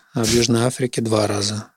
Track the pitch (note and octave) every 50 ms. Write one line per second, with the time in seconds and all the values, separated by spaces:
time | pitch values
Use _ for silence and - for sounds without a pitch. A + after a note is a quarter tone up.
0 | _ _ - A#2+ A2+ A2 A2+ A#2+ A#2 A2 A2+ A#2 A#2 B2+ B2 - C3 A#2+ - -
1 | A#2 A2 A2 G#2+ G#2 G#2 G#2 G2+ G2+ G2+ G#2+ G#2 G#2+ - _